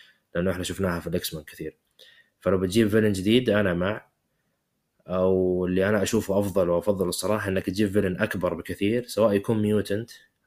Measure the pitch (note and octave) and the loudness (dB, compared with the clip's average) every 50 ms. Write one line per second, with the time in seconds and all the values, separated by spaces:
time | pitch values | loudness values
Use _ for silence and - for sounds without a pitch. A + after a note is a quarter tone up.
0 | - _ _ _ _ _ - F2 F2+ F#2+ F#2 F#2 F2 - E2+ F#2 G2 F2+ E2+ E2 | -20 _ _ _ _ _ -4 -2 -2 0 -2 -2 -4 -6 -4 -2 -2 -2 -2 -4
1 | - E2+ F2 F2 - - E2 D#2 D2+ - - - D#2+ D#2 - _ _ _ _ - | -4 -4 -4 -4 -4 -6 -8 -10 -14 -14 -14 -12 -12 -12 -12 _ _ _ _ -20
2 | - - - _ _ _ _ _ - F#2 F#2+ F2+ F#2+ F2+ F#2+ A2+ A2 G2+ G#2+ A2+ | -20 -20 -20 _ _ _ _ _ -2 0 2 2 2 2 4 4 4 4 4 2
3 | G#2+ G#2+ G2 F#2 F2+ G#2+ A#2 B2+ B2+ A#2 G2+ G#2+ G2+ F#2 E2+ F2 F2+ G2+ A2 A#2+ | 2 2 0 0 2 2 2 4 4 2 2 2 2 2 0 0 -2 -2 -4 -6
4 | - _ _ _ _ _ _ _ _ _ _ _ _ _ _ _ _ _ _ _ | -10 _ _ _ _ _ _ _ _ _ _ _ _ _ _ _ _ _ _ _
5 | _ - F2+ F#2 F#2 F#2+ F#2+ F#2 F#2 F#2 F2+ F2+ F2+ F2+ F#2 F#2+ F#2+ G#2 G#2+ G2+ | _ -4 0 2 2 4 4 4 2 2 0 0 0 0 0 2 2 2 2 0
6 | F#2+ - A#2 G#2+ G2+ - G2 G#2 G2+ G2 F2+ G2 F2 F2 F2 F2 - G#2 G2 F#2 | 0 0 0 0 0 0 0 0 0 0 0 0 2 2 0 0 0 0 0 0
7 | F2+ F2 E2+ - - F#2+ G#2+ G#2 G2+ G2 F#2+ F#2+ - G2 F2+ G#2 G#2+ F#2+ F#2+ G#2 | 0 -2 -2 -2 -2 -2 -2 -2 -2 -2 -2 -2 -2 -2 0 0 0 2 2 0
8 | G2 F#2 F2+ - A2+ - - F#2 F2+ E2+ E2 E2 - - F2 - G2 G#2 A#2 B2 | 0 0 0 -2 -2 -2 -2 -2 -2 -2 -2 -4 -8 -8 -6 -2 -2 0 0 -2
9 | A#2+ - - G#2 G#2+ G#2 G2+ G2 - - A2+ G#2+ G#2+ G#2 G#2+ G#2 F#2+ - G2+ A2 | -4 -4 0 2 2 4 2 2 0 0 0 0 0 0 0 0 0 -2 -4 -6
10 | A#2+ - - - _ _ _ _ _ | -6 -8 -14 -20 _ _ _ _ _